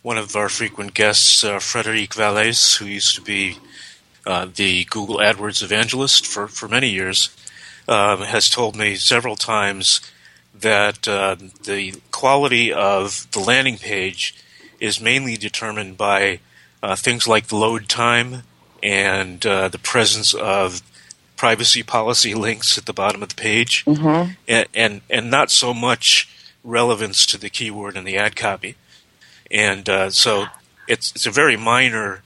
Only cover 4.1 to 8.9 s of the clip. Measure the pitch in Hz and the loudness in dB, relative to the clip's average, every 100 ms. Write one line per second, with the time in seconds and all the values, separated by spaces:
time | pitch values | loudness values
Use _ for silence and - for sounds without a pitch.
4.1 | _ - 90 92 90 98 92 90 113 101 | _ -4 -4 -4 -2 0 0 -2 -6 -4
5.1 | 98 104 98 104 98 95 107 113 127 135 | 2 2 2 -4 -6 -2 0 0 -2 2
6.1 | - - 104 104 - 107 120 131 95 92 | 2 2 -8 -8 -10 -4 0 0 -2 -2
7.1 | 90 - - - - - - - 107 101 | 0 -2 -4 -20 -20 -20 -14 0 2 4
8.1 | 95 101 113 - - 113 107 104 | 2 0 0 2 2 -2 0 -2